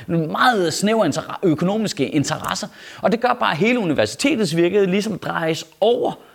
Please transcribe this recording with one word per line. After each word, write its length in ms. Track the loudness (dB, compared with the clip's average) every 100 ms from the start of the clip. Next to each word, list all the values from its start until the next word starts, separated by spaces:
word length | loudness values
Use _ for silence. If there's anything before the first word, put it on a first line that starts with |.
| -4
meget 680 | -2 0 2 2 4 0
snævre 320 | 0 2 2 2
inter-, 320 | 0 -6 -2
økonomiske 640 | 0 2 0 0 -2 -2 -2
interesser. 580 | 0 0 -2 -4 -4 -6 -14 -20 -4
Og 100 | 0
det 80 | 2
gør 160 | 0 0
bare, 100 | 0
at 60 | 2
hele 220 | 2 2
universitetets 800 | 2 0 0 0 0 0 0 2
virke 300 | 2 2 2
ligesom 320 | 2 -2 -6
drejes 480 | -6 -4 -2 -4 -8 _
over, 320 | 0 2 -2 -6 -14